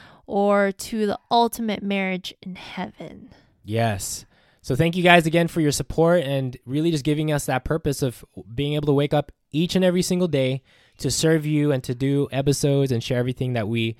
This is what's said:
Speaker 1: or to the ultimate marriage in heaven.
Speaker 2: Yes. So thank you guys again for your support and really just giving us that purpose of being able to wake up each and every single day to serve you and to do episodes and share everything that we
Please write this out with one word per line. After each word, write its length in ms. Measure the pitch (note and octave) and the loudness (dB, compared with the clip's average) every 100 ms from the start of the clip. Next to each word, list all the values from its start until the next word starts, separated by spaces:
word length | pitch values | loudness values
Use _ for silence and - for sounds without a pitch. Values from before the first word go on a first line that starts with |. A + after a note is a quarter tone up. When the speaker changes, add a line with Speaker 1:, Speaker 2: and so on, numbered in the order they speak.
| - - - | -20 -20 -6
Speaker 1:
or 460 | G3+ G3+ G3+ G3 | -2 2 2 2
to 340 | F#3+ - A3+ G#3 | -2 -8 -4 -2
the 100 | - - | -4 0
ultimate 500 | A#3+ A#3 - A3+ G3 | 2 2 0 -4 -4
marriage 540 | G3+ G3+ F#3+ F#3 - - | -4 -2 -2 -4 -8 -16
in 140 | F#3+ F3+ | -16 -16
heaven. 760 | - - G3+ - - - G3 - _ _ | -14 -12 -12 -12 -18 -18 -20 -20 _ _
Speaker 2:
Yes. 640 | - A2 A#2 G2 - - - _ _ _ | -6 -2 0 -2 -6 -10 -14 _ _ _
So 140 | - | -6
thank 220 | C3 E3 F3 | 0 0 4
you 80 | |
guys 220 | F3 F3 D#3+ | 6 8 6
again 200 | E3+ E3+ | 2 0
for 140 | E3+ | 2
your 100 | D3+ | 0
support 540 | C#3+ C3+ - E3 F3 | 0 -4 0 2 4
and 320 | C3+ C#3 C3 B2+ - | 0 -2 -4 -8 -6
really 240 | C#3+ E3+ | -2 0
just 140 | D#3 | 0
giving 260 | C3 D3+ D#3 | 0 -2 0
us 160 | D3 - | -2 0
that 180 | B2+ | -2
purpose 380 | - D#3+ D3 C#3 | -2 -4 -2 -2
of 220 | C3+ - - - F#2+ | -4 -4 -16 -20 -14
being 220 | A#2+ C#3+ | -6 -4
able 120 | D3+ D3 | -2 2
to 60 | |
wake 220 | C#3 D3 | 2 2
up 160 | D3 - - _ | 0 -2 -10 _
each 240 | D3 F3 F#3 | -2 0 2
and 80 | |
every 180 | F#3 F3+ | 2 2
single 240 | F3 F3+ F3+ | 0 0 0
day 380 | C#3+ C3 C3 _ _ _ - | 0 0 -2 _ _ _ -6
to 140 | C#3 | -4
serve 340 | - D#3+ D#3+ D3+ | 0 2 2 2
you 240 | D3+ D3 | 0 2
and 140 | C3+ | 0
to 100 | - | -2
do 320 | B2 C3+ C#3 C#3 | -4 0 0 -2
episodes 580 | B2+ C#3 C3+ C#3+ C#3 C3+ | -2 0 2 2 2 2
and 100 | A#2 | 0
share 200 | - B2 | -2 -2
everything 320 | B2 B2+ B2+ | -2 -4 -4
that 160 | A#2+ G#2 | -2 -2
we 260 | A#2 A2+ A2+ | -2 -2 -4